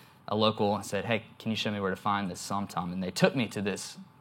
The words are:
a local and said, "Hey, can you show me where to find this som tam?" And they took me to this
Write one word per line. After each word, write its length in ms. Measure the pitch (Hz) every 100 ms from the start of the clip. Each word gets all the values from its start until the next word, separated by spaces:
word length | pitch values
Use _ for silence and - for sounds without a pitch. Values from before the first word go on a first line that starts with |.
| - - -
a 80 | 107
local 400 | 110 107 104 101
and 100 | 101
said, 200 | 98 104
"Hey, 180 | 110 - -
can 120 | 113
you 40 | 107
show 160 | 113
me 80 | 104
where 100 | 98
to 60 | 92
find 340 | 107 101 98
this 100 | 87
som 280 | - 101 101
tam?" 240 | - 90
And 100 | 92
they 100 | 90
took 240 | - 120 135
me 120 | 107
to 140 | 107
this 360 | 101 92 - - - -